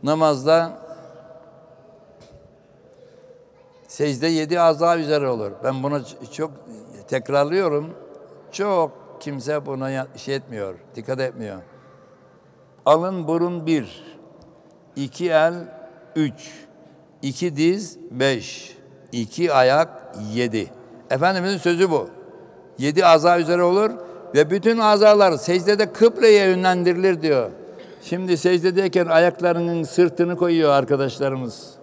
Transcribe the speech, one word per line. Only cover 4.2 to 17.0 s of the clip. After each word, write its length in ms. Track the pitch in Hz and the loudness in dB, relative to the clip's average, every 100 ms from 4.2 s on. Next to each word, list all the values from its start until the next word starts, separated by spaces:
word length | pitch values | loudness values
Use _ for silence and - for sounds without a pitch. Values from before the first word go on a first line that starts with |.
| 156 | -2
yedi 320 | 165 156 175 | -2 -2 2
aza 380 | 165 151 170 170 | 2 4 2 0
üzere 300 | 151 151 139 | 0 0 0
olur. 240 | 120 104 101 | -4 -6 -6
Ben 200 | 127 131 | -4 -4
bunu 120 | 139 147 | -4 -6
ç-, 360 | 117 - 117 | -8 -18 -18
çok 200 | - 156 139 - - - - - | -8 -8 -10 -20 -20 -20 -20 -6
tekrarlıyorum. 840 | 131 127 143 147 180 180 147 160 - - - - - - | -6 -2 0 0 0 0 -2 -6 -16 -20 -20 -20 -20 -18
Çok 400 | - 202 185 156 - - - | -8 -2 0 -2 -6 -20 -16
kimse 460 | 147 139 120 151 143 | -12 -10 -6 -6 -6
buna 240 | 135 135 | -8 -6
ya-, 180 | 135 131 113 | -6 -8 -12
şey 200 | - 139 | -8 -8
etmiyor, 400 | 135 113 98 90 - - | -8 -10 -10 -10 -18 -16
dikkat 240 | 113 131 | -8 -6
etmiyor. 380 | 131 - 110 95 87 - - - - _ _ _ _ _ _ _ - | -6 -8 -12 -12 -18 -20 -20 -20 -20 _ _ _ _ _ _ _ 2
Alın 420 | 156 180 190 151 | 2 2 -6 -4
burun 380 | 165 175 175 156 | -2 -2 -4 -2
bir, 380 | 156 104 - - - - - - _ _ _ _ - | -2 -4 -16 -20 -20 -20 -20 -20 _ _ _ _ -12
iki 340 | 139 - 175 | -12 -6 0
el 240 | 160 160 175 170 - - - - 156 | 2 2 -2 -12 -18 -20 -20 -12 -4
üç, 520 | 147 - - - - - - - | -4 -6 -20 -20 -20 -20 -20 -20